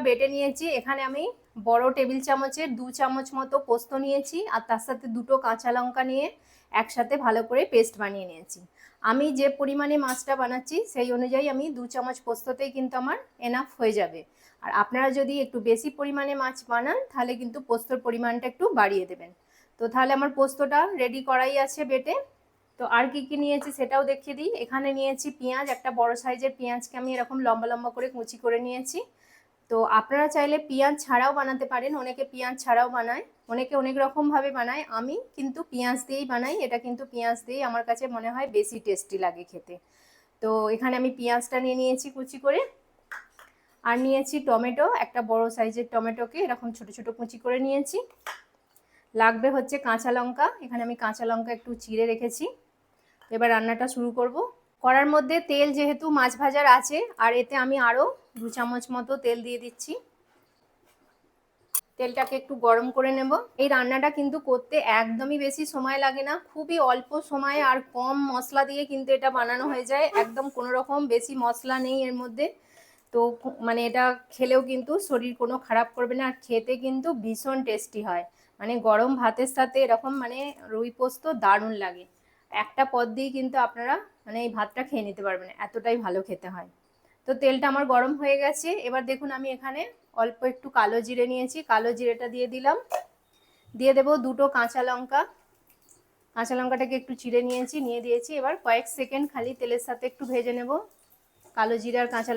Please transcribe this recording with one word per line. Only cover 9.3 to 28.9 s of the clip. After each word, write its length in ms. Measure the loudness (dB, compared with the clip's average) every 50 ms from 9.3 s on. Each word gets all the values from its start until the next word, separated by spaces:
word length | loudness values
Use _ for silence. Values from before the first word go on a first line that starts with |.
| 2 2
যে 80 | 2 2 2 0
পরিমাণে 360 | -2 -2 0 -2 0 2 2 2 2
মাছটা 300 | 0 -2 -2 -2 -2 0 0
বানাচ্ছি 340 | 0 -2 -2 -4 -6 -4 -4 -4 -4 -2
সেই 160 | -4 -2 -2 0 0
অনুযায়ী 300 | 0 0 0 0 0 0 0 -2
আমি 100 | -2 -4 -4 -6
দু 80 | -8 -10 -8
চামচ 240 | -6 -6 -4 -4 -8 -6 -6
পোস্ততেই 440 | -6 -6 -4 -6 -8 -6 -4 -6 -6 -4
কিন্তু 180 | -4 -4 -2 -2 -2
আমার 160 | -2 -2 -4 -4 -6 _ _ -8 -4
এনাফ 220 | -2 -2 -2 -4 -6 -4 0
হয়ে 160 | 0 2 2 2
যাবে। 220 | 0 -2 -4 -10 -16 _ _ _ _ _ _ _
আর 80 | -6 0 2 2
আপনারা 260 | 2 2 2 2 2 2 2 2
যদি 160 | 0 0 0 -2 -2
একটু 140 | -2 -4 0 2 4
বেশি 200 | 2 2 2 -4 -6 -6
পরিমাণে 360 | -4 -4 -2 -2 -2 -2 -2 -2
মাছ 140 | -2 -4 -4 -8 -4 -2
বানান 280 | 0 0 2 0 0 -2 -4 -4
তাহলে 220 | -4 -4 -2 -2 -4 -6
কিন্তু 180 | -8 -10 -10 -10 -2 -2
পোস্তর 280 | -2 -2 0 -2 -4 -2 -2
পরিমাণটা 400 | -2 -2 0 0 -2 -2 -2 -4 -6
একটু 120 | -2 0 0 2 4 4
বাড়িয়ে 280 | 4 4 4 0 -2 -4
দেবেন। 200 | -8 -14 -16 -20 -20 _ _ _ _ _ _ _ _ -6
তো 60 | -4 0
তাহলে 200 | 2 4 4 4 4 2
আমার 120 | 2 0 2 2
পোস্তটা 420 | 2 2 2 0 0 2 4 4 4 4 2 0
রেডি 200 | -2 -2 -2 -4 0 2
করাই 260 | 2 2 2 2 2 2 0
আছে 160 | 0 -2 -4 -2 0
বেটে। 240 | 0 0 0 -2 -2 -4 -4 -8 _ _ _ _ _ _ _ _ _ -8
তো 60 | -2 2 4 4
আর 60 | 4 2
কি 80 | 0 -4 -6 -4
কি 80 | -4 -2 0
নিয়েছি 260 | 0 0 -2 -2 -6 -6 -4
সেটাও 240 | -2 2 2 2 2 2
দেখিয়ে 260 | 0 -2 -6 -10 -10 -6
দিই। 120 | -4 -4 -4 -4 -6
এখানে 240 | -4 -4 -2 -2 -2 -2 0
নিয়েছি 300 | -2 -2 -2 -4 -6 -10 -8 -6
পেঁয়াজ, 280 | -6 -4 -4 -2 -2 -4 -4
একটা 140 | -4 -4 -2 0 2
বড় 120 | 2 2 0 -2
সাইজের 300 | -4 -6 -4 -2 -4 -4 -4 -4
পেঁয়াজকে 360 | -6 -6 -6 -6 -8 -10 -10 -8
আমি 100 | -6 -4 -4
এরকম 200 | -4 -4 -4 -4 0 2
লম্বা 200 | 2 2 2 0 -2
লম্বা 180 | -4 -4 -4 -6 -6
করে 120 | -6 -6 -6 -6
কুচি 220 | -8 -10 -10 -10 -4 0
করে 140 | 0 0 0 0
নিয়েছি। 320 | -4 -6 -8 -8 -8